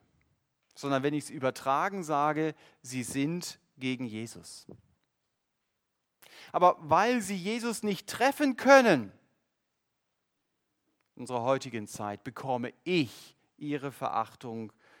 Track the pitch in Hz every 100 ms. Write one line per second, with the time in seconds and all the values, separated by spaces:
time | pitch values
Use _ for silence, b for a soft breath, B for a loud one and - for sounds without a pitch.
0 | _ _ _ _ _ _ _ - 139 135
1 | 143 147 - 131 131 - 135 143 190 196
2 | 156 147 147 151 156 151 b b 127 127
3 | 110 135 143 175 - - _ - 127 123
4 | 123 107 113 87 85 - - - _ _
5 | _ _ _ _ _ _ _ _ _ _
6 | _ _ B B B 170 180 - 156 160
7 | 226 247 190 196 185 233 233 214 208 190
8 | - - 254 - 285 240 254 277 233 143
9 | 101 - _ _ _ _ _ _ _ _
10 | _ _ _ _ _ _ _ _ _ _
11 | _ - 120 123 120 135 131 113 104 -
12 | 104 104 - - 139 123 123 - - 180
13 | 123 - - _ _ _ 147 147 139 -
14 | 123 107 110 - 123 113 107 - b b